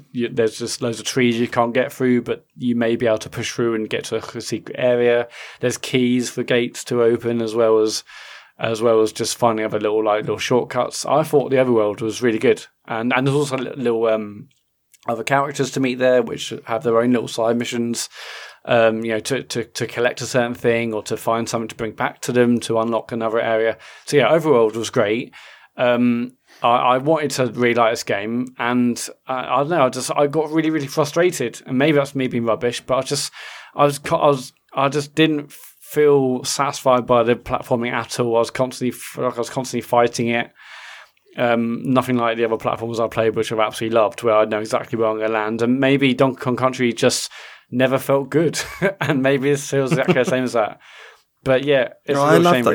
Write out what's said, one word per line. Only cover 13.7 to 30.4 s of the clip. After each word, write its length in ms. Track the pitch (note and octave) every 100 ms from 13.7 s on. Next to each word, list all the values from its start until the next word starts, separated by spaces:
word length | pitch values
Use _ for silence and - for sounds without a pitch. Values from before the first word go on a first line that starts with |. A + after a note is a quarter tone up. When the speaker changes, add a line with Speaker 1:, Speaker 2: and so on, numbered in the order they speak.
| C#3
Speaker 1:
little, 300 | A#2+ A2+ A2+
um, 420 | A2 G#2 G#2 - _ _ _ _ _ -
other 160 | A#2
characters 480 | - C#3 C#3+ C#3+ B2+
to 80 | D3
meet 160 | C3 B2
there, 240 | B2+ B2+
which 300 | A#2 - - A2
have 180 | - A2+
their 160 | A#2+ A2+
own 140 | B2
little 160 | B2 B2
side 280 | - A2+ A#2+
missions, 520 | A2+ A#2+ A#2 A#2 - - - - - -
um, 400 | - A#2+ A2+ A2+
you 80 | A2+
know, 80 | A2
to, 240 | A2 B2+
to, 180 | - A#2+
to 240 | A2 - A#2
collect 340 | - A#2+ -
a 60 | A#2+
certain 280 | C3 A#2+
thing 380 | A#2+ B2 A#2 A#2
or 80 | G#2+
to 120 | - A2
find 320 | - A2+ A#2
something 200 | A#2 A2+
to 80 | -
bring 160 | A2+
back 280 | - C3 -
to 100 | -
them 260 | B2 A#2+ A#2+
to 220 | - A2+
unlock 320 | A2+ A2 -
another 260 | A#2 A2+ A2+
area. 380 | A#2 A2+ A2+ G#2+ - - -
So 100 | C#3+
yeah, 120 | A#2
overworld 460 | E3 D#3 B2 A2
was 160 | A2 G#2+
great. 420 | B2+ G2+ A2+ - - - - _ -
Um, 560 | B2 A#2+ B2 A#2+ B2 - _ _
I, 80 | A#2+ A#2+
I 220 | B2+ C3
wanted 320 | C#3 D#3+ D3
to 140 | C#3+ B2+
really 220 | A2 A#2+
like 180 | A#2 A#2
this 100 | A#2
game, 460 | - G2+ G#2+ A#2+ B2+ -
and 500 | A#2+ B2 A#2+ A2+ - - -
I, 260 | C3 -
I 20 | B2+
don't 100 | C#3+
know, 180 | F3 B2+
I 40 |
just, 200 | B2+ B2
I 160 | D3 D3
got 240 | D#3